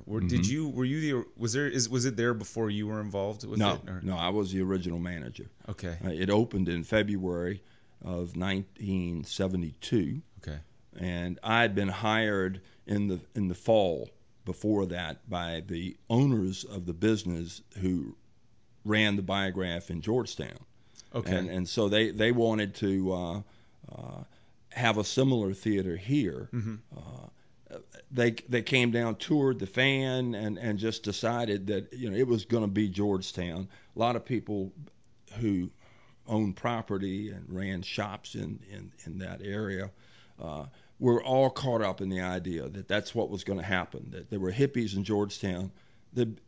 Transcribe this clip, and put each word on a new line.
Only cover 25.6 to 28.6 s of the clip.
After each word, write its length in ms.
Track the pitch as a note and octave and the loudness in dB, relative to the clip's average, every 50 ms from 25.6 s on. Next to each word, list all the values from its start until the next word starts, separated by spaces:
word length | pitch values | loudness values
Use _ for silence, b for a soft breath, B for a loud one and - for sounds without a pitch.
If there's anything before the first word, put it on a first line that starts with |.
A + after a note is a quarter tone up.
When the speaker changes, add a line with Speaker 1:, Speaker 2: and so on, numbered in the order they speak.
| - A2 G#2+ G2 F#2 F#2 E2+ | 0 0 2 2 2 0 -2
Speaker 2:
here. 540 | E2+ F#2 G#2+ C#3 D3 B2 F2+ D2 B1+ - - | -4 -2 0 2 2 2 2 -2 -4 -8 -6
Speaker 1:
Mm-hmm. 240 | - A#2+ G#2 A2 A2 A2 - - - - | -6 -4 -4 -4 -6 -8 -12 -16 -16 -16
Speaker 2:
Uh, 800 | D#2+ D#2+ D#2+ - - - - - - - - - - - - - - - - - - - | -14 -14 -14 -14 -16 -18 -20 -20 -20 -20 -20 -20 -20 -18 -16 -16 -16 -18 -20 -20 -18 -4
they, 220 | C3+ B2 A#2+ A#2+ A2+ - - - | 0 4 4 4 4 0 -2 -2
they 140 | B2 A#2+ | 0 0